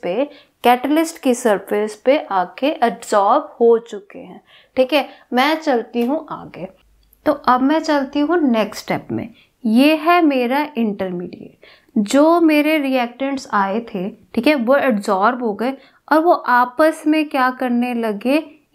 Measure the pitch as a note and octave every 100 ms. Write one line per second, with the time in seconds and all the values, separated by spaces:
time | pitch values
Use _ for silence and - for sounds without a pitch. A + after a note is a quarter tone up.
0 | F3 G3+ C#4+ - _ _ A#3+ B3 C4+ D#4
1 | D#4+ - C4+ A#3+ A3+ G3 - G#3 G#3+ G#3+
2 | B3+ D4 - G3 F3+ - C4+ D#4+ A#3 -
3 | - G#3+ G3 C#4 D4 - A#3 A3+ A3+ G3+
4 | - G3+ F3 G3 _ _ _ - B3+ D4+
5 | B3 - - A#3+ C#4+ D#4+ D#4 B3 A3+ A#3+
6 | A#3+ D4+ D4+ E3 E3+ D#3 D#3+ _ _ _
7 | _ _ D4+ D4 - B3+ C4+ D#4+ D#4+ D4
8 | C4+ D4 D4 F4 C#4+ A3+ G3+ - - D#3+
9 | - A2 - - _ _ A3 A3+ C#4+ D#4
10 | D#4 F4 D#4 C4 A#3+ C4+ D4 A#3 A3 G3+
11 | F#3+ F3 F3+ - - _ - _ _ A3
12 | G#3 C4+ D#4 E4+ E4 D4+ D4 D#4 C4+ C4
13 | A#3+ - C4+ C4+ - G#3 G3 G#3 A#3 F#3+
14 | F#3+ - _ - D4 D4 A3+ C4+ C4+ G#3
15 | G#3+ F#3+ G#3 B3+ A#3+ G3+ A#3+ C4+ - _
16 | - D4+ E4+ D#4+ - B3 B3+ C4 D#4 D#4+
17 | D#4 D#4 D4 C#4 B3+ B3 B3+ A#3+ B3 A#3+
18 | A3+ G#3 A#3+ D4 D4+ - _